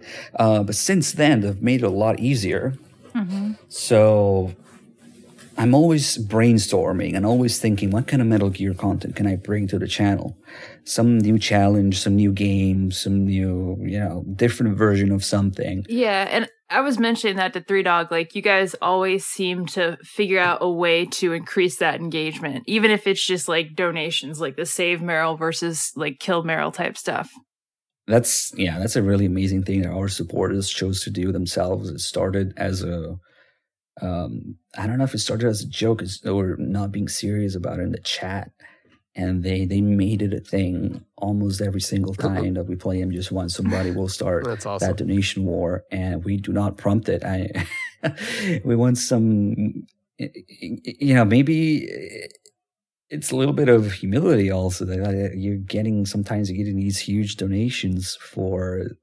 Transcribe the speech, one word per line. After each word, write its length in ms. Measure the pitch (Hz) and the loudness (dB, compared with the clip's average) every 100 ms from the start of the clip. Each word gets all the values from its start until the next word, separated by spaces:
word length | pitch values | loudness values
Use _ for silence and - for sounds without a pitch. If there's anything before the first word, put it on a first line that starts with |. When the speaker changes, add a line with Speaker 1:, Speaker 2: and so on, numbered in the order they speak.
| - - - - | -18 -16 -10 2
Speaker 1:
Uh, 260 | 113 107 | 4 4
but 120 | 101 | 4
since 380 | 104 - 190 143 | 0 2 2 2
then, 280 | - 151 127 | 2 4 4
they've 220 | 101 98 | 2 0
made 200 | 113 127 | 2 2
it 40 | 110 | 2
a 40 | |
lot 300 | 95 110 107 | 2 2 2
easier. 540 | 120 131 98 95 131 135 - - - | 2 0 0 0 -2 -6 -12 -20 -8
Speaker 2:
Mm-hmm. 380 | 240 190 196 208 214 - | -4 -4 -4 -4 -6 -12
Speaker 1:
So 840 | - - 113 107 107 101 95 92 92 - - - _ - - - - - - | -8 2 6 6 6 4 2 0 -6 -18 -20 -20 _ -20 -20 -20 -20 -14 0
I'm 180 | 117 | 4
always 440 | 135 170 156 131 - | 6 6 4 2 -2
brainstorming 960 | 104 107 117 113 - - - 92 82 | 0 4 6 6 4 2 2 0 -2
and 100 | 87 | 0
always 340 | 101 123 123 - | 2 4 2 2
thinking, 320 | 113 101 101 | 0 2 2
"What 180 | 107 127 | 0 0
kind 120 | 139 | 2
of 80 | 117 | 4
Metal 220 | 107 98 | 4 2
Gear 240 | 95 98 | 0 -2
content 420 | 92 101 98 - - | 0 0 -2 -4 -2
can 100 | 104 | 0
I 100 | 92 | 0
bring 320 | - 104 98 | -2 -2 0
to 100 | 98 | -2
the 80 | - | -2
channel? 500 | - 101 98 - - - - - - | 2 2 2 -2 -12 -18 -20 -20 -18
Some 340 | - - 120 117 | -8 2 4 6
new 200 | 104 110 | 6 4
challenge, 600 | - 104 98 101 98 95 | 4 4 4 6 4 2
some 180 | - 101 | 2 4
new 160 | 101 | 4
game, 580 | 98 101 98 95 95 95 | 4 2 2 2 2 0
some 340 | 90 101 98 98 | -2 0 2 2
new, 520 | 95 95 90 92 90 | 2 0 0 -2 -4
you 180 | 98 101 | -4 -2
know, 260 | 101 85 85 | -2 -4 -6
different 420 | 98 120 - 120 98 | 0 0 2 0 2
version 360 | 107 101 101 | 4 4 2
of 120 | 98 | 0
something." 600 | - 101 98 95 - 95 98 | 0 0 0 -2 -6 -6 -4
Speaker 2:
Yeah, 380 | 233 233 196 190 | -2 0 0 0
and 180 | 214 226 _ - | -2 -4 _ -4
I 120 | 202 | -2
was 180 | 277 226 | 0 2
mentioning 380 | 233 226 220 190 | 2 0 0 0
that 160 | 185 | -2
to 80 | 180 | -4
Three 220 | 170 196 | 0 0
Dog. 280 | 185 175 170 | 4 2 2
Like, 240 | 165 165 | -2 -2
you 60 | 202 | -2
guys 340 | 202 190 190 - | 2 4 2 0
always 460 | 175 185 190 190 - | 0 2 2 0 -4
seem 400 | - 185 180 170 | -4 -2 -2 -4
to 320 | - 170 170 | -2 -2 -2
figure 380 | - - 202 185 | -10 -4 0 2
out 180 | 180 175 | 2 2
a 80 | 180 | 0
way 340 | 170 170 165 | 2 2 2
to 300 | 175 - 180 | 2 -2 -2
increase 420 | 165 165 - 180 - | -2 -4 2 2 2
that 240 | 170 143 | 0 0
engagement, 640 | 165 160 156 151 151 135 - | -4 -4 -4 -4 -6 -8 -2
even 240 | 214 214 | 2 4
if 160 | 208 202 | 2 2
it's 180 | 196 | 0
just, 220 | - 180 - | 0 -2 0
like, 300 | 165 160 156 | -2 -2 -2
donations, 640 | 175 165 156 160 - 151 | -2 -2 -4 -4 -6 -6
like 160 | 156 131 | -6 -6
the 80 | |
Save 360 | 170 - 175 175 | -6 -2 -2 -2
Meryl 380 | 175 160 160 160 | -2 0 0 -2
versus, 540 | 165 160 170 160 - - | -4 -2 -4 -4 -6 -4
like, 220 | 151 135 | -6 -6
Kill 240 | - 170 | -2 -2
Meryl 300 | 165 156 151 | 0 -2 -2
type 240 | - 175 - | -4 -8 -6
stuff. 320 | - - - - _ _ _ _ _ _ - | -6 -6 -6 -14 _ _ _ _ _ _ 2
Speaker 1:
That's, 480 | 113 120 - - - | 2 2 -2 -4 -2
yeah, 220 | 92 82 | -2 -2
that's 180 | 107 127 | -2 0
a 60 | |
really 240 | 98 101 101 | 2 4 2
amazing 380 | 92 95 95 | 2 0 0
thing 180 | 95 98 | 0 0
that 100 | 87 | 0
our 160 | 87 98 | -2 -4
supporters 600 | 98 85 90 92 98 95 | -4 -6 -2 0 0 -2
chose 320 | - 95 95 | -2 -2 -2
to 60 | - | -6
do 200 | 98 90 | -4 -2
themselves. 600 | 87 87 - 90 92 98 | -2 -2 -2 -2 -2 -4
It 100 | 85 | -8
started 540 | - - 92 98 95 95 | -6 -2 -2 0 -2 -4
as 260 | 95 92 | -4 -4
a, 340 | 90 85 82 90 _ _ _ _ _ _ _ - | -4 -6 -8 -12 _ _ _ _ _ _ _ -10
um, 560 | 90 87 87 - - 98 _ | -6 -4 -4 -8 -12 -16 _
I 120 | - 104 | -8 -4
don't 100 | 123 | 0
know 80 | |
if 100 | 135 | 0
it 40 | 107 | -2
started 300 | - 110 120 | -4 0 0
as 120 | 107 | -2
a 80 | - | -4
joke, 320 | - 113 113 | -2 0 0
as, 200 | 92 98 | -2 -8
or 320 | - 98 95 - | -2 0 0 -2
not 320 | - 98 101 | -4 -2 -2
being 160 | 101 101 | -4 -4
serious 480 | - 104 104 101 | -4 -2 -2 -2
about 260 | 92 85 90 | -2 -4 -4
it 20 | |
in 100 | 87 | -4
the 60 | - | -4
chat. 520 | - - - 101 - _ - _ _ _ _ | -6 -6 -6 -8 -10 _ -20 _ _ _ _
And 280 | - 92 92 | -6 -2 0
they, 240 | 92 95 92 | 0 0 0
they 160 | 98 | 2
made 400 | 104 101 98 107 | 4 4 2 2
it 100 | 104 | 0
a 80 | 95 | -2
thing 640 | - 98 92 90 78 87 - - | -4 -2 0 -2 -4 -6 -14 -8
almost 420 | 98 104 101 95 | -2 0 0 0
every 220 | 104 95 | -2 -2
single 320 | - 101 98 | -2 -2 -2
Speaker 3:
<laughs> 120 | 98 - | -2 -2
Speaker 1:
time 260 | 95 92 | 0 -2
that 100 | 92 | -2
we 120 | 85 90 | -4 -6
play 260 | 98 92 | -4 -2
M 80 | 92 | -2
G 60 | 90 | -4
S 120 | 92 | -4
one, 200 | 92 87 | -4 -4
somebody 400 | - 95 92 92 | -2 -2 0 -2
will 180 | 90 95 | -2 -4
start 360 | - 98 87 | -4 -2 0
Speaker 3:
<laughs> 20 | 120 | -2
That's 180 | 104 | -6
awesome. 240 | 104 101 95 | -6 -2 -2
Speaker 1:
that 80 | - | -2
donation 480 | - 98 98 - | 0 0 0 0
war, 400 | 95 85 87 95 - | -2 -2 -2 -4 -6
and 340 | 101 95 85 | -4 -4 -2
we 140 | 90 101 | -2 -2
do 120 | 98 | -2
not 280 | 98 101 98 | -2 -2 -2
prompt 320 | 101 104 104 | 0 0 0
it. 120 | 87 | -2
I, 440 | - 95 95 - - 1047 960 - | -2 -4 -4 -4 -6 -6 -12 -8
<laughs> 640 | - - 214 240 202 151 | -8 -6 -8 -6 -2 -2
we 100 | 127 | 0
want 220 | 117 123 123 | 2 4 2
some, 880 | - 123 110 104 101 110 107 - - _ _ - | 0 2 4 4 2 0 -2 -4 -14 _ _ -14
y-, 120 | - | -12
y-, 440 | - - - 87 117 - - | -12 -20 -14 -10 -10 -10 -4
you 160 | 143 | 2
know, 120 | 131 110 | 4 6
maybe 640 | 117 139 160 160 156 55 50 85 - - - - _ _ _ _ _ - | 6 4 2 2 0 -4 -12 -12 -14 -16 -18 -20 _ _ _ _ _ -14
it's 200 | 151 - | -8 -4
a 60 | 131 | 0
little 160 | 135 | 0
bit 160 | 135 135 | 2 6
of 240 | 117 104 | 6 6
humility 580 | 92 95 110 180 127 98 | -2 -2 2 4 4 4
also 360 | 95 92 92 95 | 2 0 -2 -4
that, 200 | 92 101 | -2 -2
uh, 300 | 98 98 95 | -2 -2 -4
you're 200 | 98 101 | -4 -4
getting, 480 | 98 101 110 107 101 | -4 -2 0 0 0
sometimes 440 | 104 101 107 101 | -2 -2 -2 -2
you're 140 | 92 | -2
getting 140 | 104 98 | -2 -2
these 180 | 98 92 | -2 -2
huge 380 | - 101 101 - | -2 -2 -2 -2
donations 800 | 95 98 117 123 95 92 95 - | -2 0 0 -2 -2 -2 -4 -10
for 760 | - - 95 92 92 92 87 - | -12 -6 -2 -2 -2 -4 -6 -10